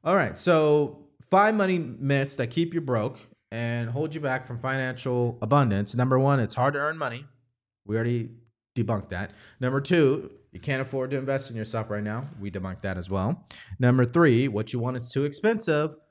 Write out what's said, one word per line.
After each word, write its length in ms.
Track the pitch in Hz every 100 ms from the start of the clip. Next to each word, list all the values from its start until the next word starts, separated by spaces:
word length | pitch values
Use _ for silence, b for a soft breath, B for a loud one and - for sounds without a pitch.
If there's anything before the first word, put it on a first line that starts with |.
All 100 | 160 190
right, 220 | 127 80
so 680 | - 160 151 151 143 - - _ -
five 240 | 185 208
money 240 | 220 190 180
myths 580 | 143 117 135 139 139 -
that 140 | 117
keep 240 | 139 170
you 60 | 165
broke 400 | 139 120 110 123 - _ _
and 400 | 113 117 120 113
hold 240 | 123 156
you 60 | 156
back 260 | 143 127 131
from 120 | 120
financial 800 | 131 135 127 127 131 123 120 117
abundance. 540 | 107 143 131 98 101
Number 240 | 117 127 131
one, 200 | 135 139
it's 160 | 107
hard 200 | - 131
to 60 | 143
earn 180 | 147 160
money. 280 | 139 117 143 _ _ _ _ _ 101
We 100 | 110
already 340 | 117 120 117 - _ _ _ -
debunked 320 | 110 110 -
that. 240 | 90 101 B B B
Number 220 | 127 135
two, 500 | 139 180 143 143 76 - _
you 80 | -
can't 220 | - 131
afford 280 | 135 139 127
to 80 | 135
invest 320 | 135 135 -
in 60 | 117
yourself 340 | 110 113 104
right 120 | 104
now. 240 | 107 113 139 -
We 120 | 98
debunked 320 | 95 95 92
that 160 | 98 92
as 100 | 90
well. 380 | 95 98 175 - B B 95
Number 260 | 123 127
three, 440 | 120 165 165 117 135
what 240 | 104 107
you 60 | 123
want 200 | 120 127
is 120 | 120
too 140 | 139
expensive. 720 | 143 143 214 226 - 151 156 151 _